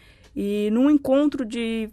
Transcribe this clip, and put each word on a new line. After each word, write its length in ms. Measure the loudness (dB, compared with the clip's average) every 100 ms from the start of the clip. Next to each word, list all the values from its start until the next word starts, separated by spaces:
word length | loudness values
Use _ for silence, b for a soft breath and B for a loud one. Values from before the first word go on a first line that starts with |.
| b b b -8
e 320 | -4 -2 0
num 180 | 2 4
encontro 540 | 4 4 2 2 -2
de 460 | -6 -6 -6 -4 -8